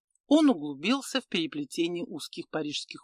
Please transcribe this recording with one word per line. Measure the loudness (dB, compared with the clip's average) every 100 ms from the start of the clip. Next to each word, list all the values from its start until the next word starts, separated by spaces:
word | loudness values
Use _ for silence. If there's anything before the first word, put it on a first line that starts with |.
| _ _ 4
он | 6 8
углубился | 4 -2 -4 0 0 0 -6
в | -2
переплетение | -2 -2 -6 -6 -4 -2 -4 -8
узких | -10 -12 -12 -8
парижских | -6 -6 -8 -10 -18